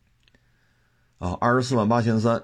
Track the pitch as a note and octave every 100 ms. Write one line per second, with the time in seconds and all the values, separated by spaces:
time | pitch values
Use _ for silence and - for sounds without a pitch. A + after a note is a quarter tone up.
0 | _ _ _ _ _ _ _ _ _ _
1 | _ - F2 F2+ A#2+ B2+ B2 B2 G#2 A#2+
2 | A#2 A2 A2+ A#2